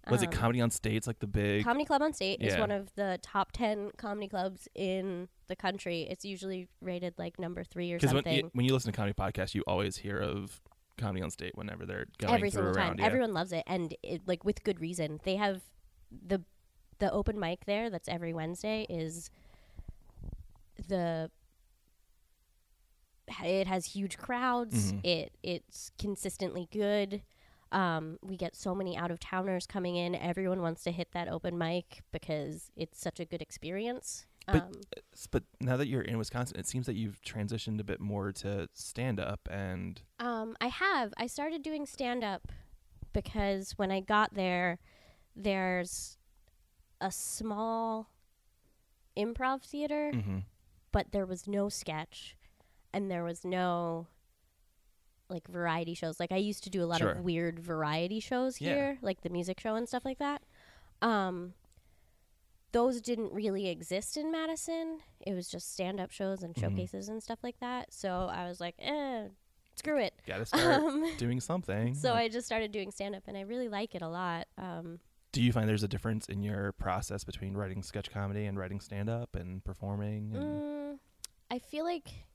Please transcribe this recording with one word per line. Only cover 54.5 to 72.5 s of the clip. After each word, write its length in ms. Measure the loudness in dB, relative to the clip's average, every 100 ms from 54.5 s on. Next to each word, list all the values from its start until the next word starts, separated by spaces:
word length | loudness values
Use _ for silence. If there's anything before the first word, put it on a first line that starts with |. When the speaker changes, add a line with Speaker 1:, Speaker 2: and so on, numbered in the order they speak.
| _ _ _ _ _ _ _ _
Speaker 2:
like, 180 | -8 -6
variety 460 | -2 0 2 0
shows. 260 | -2 -4 -2
Like, 100 | 0
I 60 | 2
used 260 | 2 -2
to 60 | -2
do 120 | 0
a 20 | 2
lot 120 | 4
Speaker 1:
Sure. 120 | 4
Speaker 2:
of 80 | 4
weird 400 | 2 2 2 -2
variety 600 | -4 0 2 2 2 -2
shows 400 | 0 2 2 0
Speaker 1:
Yeah. 120 | 0
Speaker 2:
here, 240 | 2 2 0
like 200 | -2 -2
the 80 | -2
music 300 | -2 -2 -2
show 160 | -2 -2
and 120 | 0
stuff 180 | -2 -2
like 140 | -2
that. 220 | -2 -2 -8 -20 -20 -20 -20 0
Um, 520 | 4 4 2 -2 -6 -12 -20 -20 _ _ _ _ _ _ _ _ _
those 300 | 4 4 4
didn't 320 | 0 0 0
really 340 | 0 0 2 0
exist 500 | -2 -2 -2 -2 -2
in 140 | 0
Madison. 680 | 0 -2 -2 -2 -2 -2 -6 -12 _
It 140 | -4
was 140 | -4 -4
just 220 | -8 -8
stand-up 380 | -4 -2 -2 -6
shows 300 | -2 -2 -2
and 120 | -4 -2
Speaker 1:
Mm-hmm. 200 | 0 0
Speaker 2:
showcases 340 | -2 -6 -6
and 120 | -8
stuff 180 | -6 -6
like 160 | -6 -6
that. 340 | -6 -4 -6
So 340 | -4 -2 0 -2
I 160 | -2 -4
was 120 | -4
like, 160 | -6 -6
"Eh, 480 | -4 -2 0 -2 -6 -12 _ _ _ -6
screw 240 | 0 2
it." 140 | 2 -2 -6
Speaker 1:
Gotta 200 | -4 2
start 180 | 6
Speaker 2:
<laughs> 200 | 8 6
Um, 320 | 6 2 0 0
Speaker 1:
doing 220 | 0 0
something, 540 | 0 -2 0 0 2 2
Speaker 2:
so 160 | 2
Speaker 1:
like 140 | 4 2
Speaker 2:
I 40 |
just 160 | -2
started 260 | -2